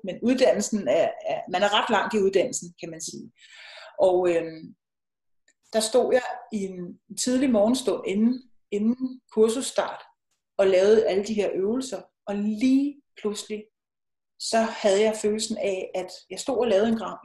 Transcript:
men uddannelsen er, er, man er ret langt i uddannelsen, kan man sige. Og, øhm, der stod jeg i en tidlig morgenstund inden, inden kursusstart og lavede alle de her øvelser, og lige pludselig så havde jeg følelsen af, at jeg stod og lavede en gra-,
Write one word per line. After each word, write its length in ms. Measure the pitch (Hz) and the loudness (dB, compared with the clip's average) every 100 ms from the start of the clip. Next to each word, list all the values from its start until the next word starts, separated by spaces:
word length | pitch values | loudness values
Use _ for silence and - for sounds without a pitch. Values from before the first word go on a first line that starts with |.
men 120 | 190 175 | -10 -4
uddannelsen 640 | 226 262 240 196 208 208 151 | 0 2 4 2 0 -2 0
er, 220 | 156 127 - - | 2 2 -2 -6
er, 120 | 151 - | -6 -4
man 100 | 180 | 0
er 100 | 202 214 | 2 2
ret 80 | 233 | 2
langt 240 | 202 196 | 0 0
i 40 | 214 190 | 0 2
uddannelsen, 480 | 190 - - 175 - | 2 0 -2 -12 -14
kan 100 | 165 | -14
man 100 | 160 | -12
sige. 300 | - 139 - _ - - - - - - | -12 -14 -18 _ -20 -20 -20 -20 -16 0
Og, 300 | 185 180 180 | 2 4 2
øhm, 460 | 165 160 160 - - _ _ _ _ _ _ _ _ _ | 0 -2 -10 -16 -20 _ _ _ _ _ _ _ _ _
der 60 | 220 | -2
stod 340 | 220 254 202 | 2 2 4
jeg 100 | 247 247 - - | 2 0 -12 -8
i 40 | 214 190 | -6 -6
en 340 | 180 175 - _ 202 | -8 -12 -14 _ -6
tidlig 260 | - 254 269 | -2 2 2
morgenstund 520 | 220 214 262 - 170 - | 4 4 2 0 -4 -2
inden, 360 | 196 226 254 - _ - | 2 2 2 -6 _ -8
inden 500 | 202 220 254 254 - _ | -2 0 0 -4 -8 _
kursusstart 680 | - 226 240 262 - 135 - - _ _ _ _ - | 2 2 2 -4 -4 -4 -6 -16 _ _ _ _ 2
og 100 | 190 | 4
lavede 400 | 185 196 220 - | 6 6 6 4
alle 160 | 185 208 | 0 -2
de 80 | |
her 160 | 208 190 | -2 -2
øvelser, 480 | - 196 254 262 180 - _ - | -2 -2 -2 -4 -10 -14 _ -8
og 80 | 208 | -4
lige 680 | 208 214 262 269 285 285 _ - | -2 0 2 4 2 -4 _ -8
pludselig 440 | 214 208 - 208 - _ _ _ _ _ _ - | -6 -6 -8 -10 -12 _ _ _ _ _ _ -12
så 180 | - - | -2 0
havde 440 | - - 208 196 | 0 0 0 2
jeg 120 | 220 214 | 2 0
følelsen 360 | 214 214 220 220 | -2 -2 -4 -4
af, 340 | 202 185 - 185 | -4 -4 -6 -8
at 160 | 180 - - | -10 -14 -16
jeg 100 | - | -12
stod 180 | - 233 | -6 -2
og 100 | 240 | 2
lavede 200 | 196 233 | 2 2
en 120 | 220 | 0
gra-, 200 | 180 180 | -4 -10